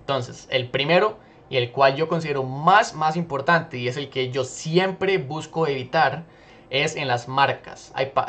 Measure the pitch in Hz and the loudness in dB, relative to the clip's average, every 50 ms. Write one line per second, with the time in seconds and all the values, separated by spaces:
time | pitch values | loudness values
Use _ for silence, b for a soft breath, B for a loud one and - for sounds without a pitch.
0 | - - 139 131 120 - - - - - - 127 120 123 - 131 139 151 170 185 | -6 -4 -4 -4 -4 -6 -12 -18 -8 -4 -2 -2 -2 -2 -2 -2 2 2 4 4
1 | 208 220 - B B B B B B - 135 127 120 123 - 135 139 135 135 143 | 4 2 0 B B B B B B -4 -2 -2 -2 0 2 4 4 4 4 2
2 | 160 160 175 160 160 147 139 135 127 131 135 143 156 175 196 214 233 - - 156 | 0 0 0 -2 -2 -2 -2 -2 -4 -4 -6 0 4 6 6 6 6 4 0 -2
3 | 156 160 160 175 165 - 139 135 135 - 175 160 - - - 123 120 123 123 147 | -2 0 0 -2 -2 -2 -4 -2 2 2 2 2 2 -2 -6 -4 -4 -4 -4 -4
4 | 139 - - 135 131 127 127 139 123 123 - - - 160 160 175 190 190 185 - | -8 -6 -4 -2 -2 -2 -2 -2 -4 -4 -6 -10 -6 0 2 2 2 2 0 -2
5 | 190 190 190 175 139 127 156 156 160 - - 160 160 147 139 131 123 - - 160 | 0 0 0 0 -2 -4 -8 -10 -10 -6 -4 -2 0 0 -2 -4 -4 -2 0 2
6 | 147 135 - 165 170 B B B B B B B B B 131 139 151 160 - 160 | 2 2 0 -2 -8 B B B B B B B B B -2 -2 -2 -2 -4 -4
7 | 143 131 123 120 120 131 131 139 170 180 - - - - - - - - - 135 | -4 -2 -2 -4 -4 -4 0 2 2 2 0 -4 -10 -16 -18 -18 -18 -10 -6 -4
8 | 135 135 - 131 123 | -4 -2 -2 -2 0